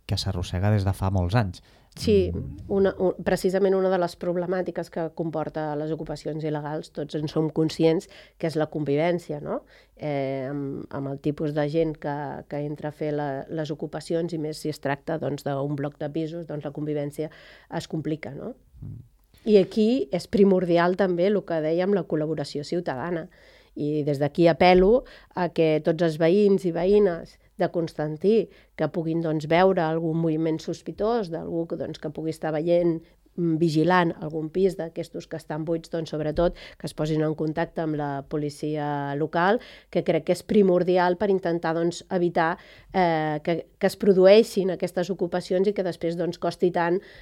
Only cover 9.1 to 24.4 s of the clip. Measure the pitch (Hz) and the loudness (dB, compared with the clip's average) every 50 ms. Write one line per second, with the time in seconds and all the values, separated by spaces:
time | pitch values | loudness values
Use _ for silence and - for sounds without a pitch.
9.1 | 175 170 - - 151 147 147 156 214 302 - _ - - _ _ _ - - 151 | 0 -2 -4 -8 -10 -8 -6 -6 -8 -8 -8 _ -20 -20 _ _ _ -10 -8 -6
10.1 | 143 139 135 135 135 135 127 135 147 143 139 139 139 - - - - 139 139 135 | -4 -4 -4 -4 -4 -4 -6 -6 -6 -6 -6 -6 -8 -8 -10 -10 -10 -8 -8 -8
11.1 | 139 135 - 151 147 - 160 147 147 156 147 147 151 165 160 160 151 - - 147 | -8 -4 -4 -4 -2 -2 -4 -2 0 -2 -2 0 0 0 0 0 -2 -6 -6 -6
12.1 | 143 147 143 135 143 151 - - 147 143 147 147 151 - - 151 147 - 156 151 | -6 -6 -6 -8 -10 -12 -12 -10 -8 -8 -6 -6 -8 -8 -8 -10 -8 -6 -4 -4
13.1 | 151 147 147 143 135 139 - - - 151 151 147 156 - 160 151 - 156 - - | -2 -2 -4 -4 -6 -6 -8 -8 -6 -6 -6 -6 -6 -8 -8 -8 -8 -10 -6 -4
14.1 | 170 165 175 160 175 160 147 151 151 - - 151 147 - - 135 143 139 _ - | -4 -2 -2 -4 -4 -6 -6 -6 -8 -6 -8 -8 -8 -6 -4 -4 -4 -4 _ -6
15.1 | 165 156 135 135 143 143 - 143 139 135 139 147 151 143 139 143 - _ 151 143 | -6 -4 -4 -4 -6 -4 -4 -4 -4 -4 -2 -4 -4 -4 -4 -6 -6 _ -10 -6
16.1 | 147 165 160 156 165 170 165 160 151 151 143 147 139 147 151 151 147 147 143 147 | -4 -4 -6 -4 -6 -10 -10 -10 -10 -8 -8 -8 -8 -6 -6 -4 -4 -4 -4 -6
17.1 | 147 - 156 156 - - - - - - - _ 165 165 - - - 160 147 151 | -6 -6 -8 -8 -10 -16 -20 -20 -20 -20 -18 _ -10 -10 -8 -6 -8 -6 -4 -4
18.1 | 156 151 - 117 143 - - 220 269 - _ _ _ - - - 104 117 - _ | -6 -6 -8 -12 -12 -12 -12 -12 -14 -14 _ _ _ -16 -16 -14 -14 -16 -18 _
19.1 | _ _ _ _ _ _ _ 220 214 196 180 185 - 226 214 226 254 277 - - | _ _ _ _ _ _ _ 6 6 6 6 4 2 2 2 2 2 0 -2 -2
20.1 | 185 175 - - - 226 196 202 185 185 185 170 170 170 170 180 185 180 202 185 | -4 -4 -4 0 4 6 6 6 6 4 4 4 4 4 4 4 2 2 0 0
21.1 | 175 170 180 208 214 190 - - 170 160 151 156 165 175 180 196 202 185 156 - | 2 2 2 2 2 0 -2 -2 -2 -2 0 0 0 0 2 2 2 0 0 -2
22.1 | 165 151 151 160 156 156 143 - - 147 147 - 170 175 175 170 135 123 139 170 | -2 -2 -2 -2 -2 -4 -6 -6 -8 -8 -6 -4 -4 -4 -2 -4 -6 -6 -4 -4
23.1 | 175 160 160 - - _ - - - - _ _ _ - 147 147 151 151 139 147 | -4 -6 -6 -10 -16 _ -20 -20 -20 -20 _ _ _ -6 -4 -2 -2 0 0 0
24.1 | 143 135 147 143 - 180 | 0 0 0 0 2 4